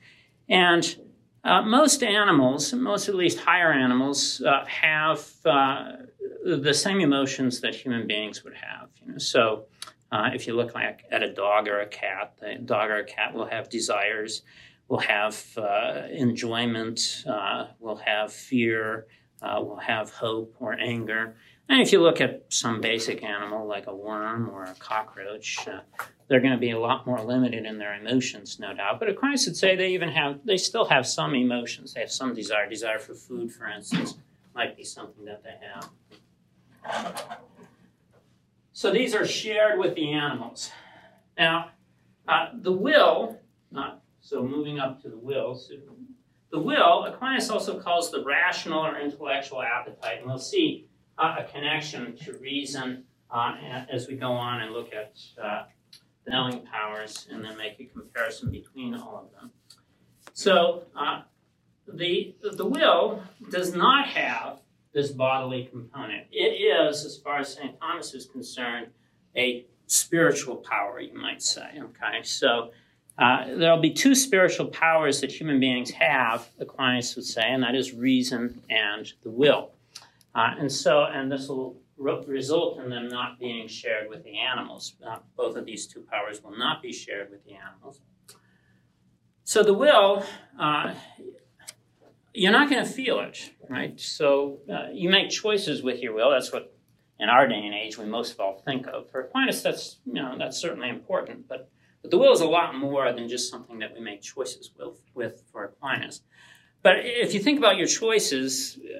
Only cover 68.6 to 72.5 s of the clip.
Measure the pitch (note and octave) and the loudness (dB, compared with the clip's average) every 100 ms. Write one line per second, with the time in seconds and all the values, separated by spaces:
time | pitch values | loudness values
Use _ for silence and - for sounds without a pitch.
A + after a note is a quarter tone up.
68.6 | A#2+ A#2+ A#2 _ _ _ _ C3 B2+ A#2+ | -8 -8 -10 _ _ _ _ -2 -2 -2
69.6 | - _ - - - E3+ E3 - C3 A#2 | -8 _ -2 -2 2 4 4 2 -4 -10
70.6 | - G#2+ G2+ - - A#2 - - - - | -4 -4 -4 -8 -12 -10 -10 -6 -4 -4
71.6 | - D3+ - - A2 A2 - - C3+ | -8 -14 -16 -8 -6 -6 -6 0 2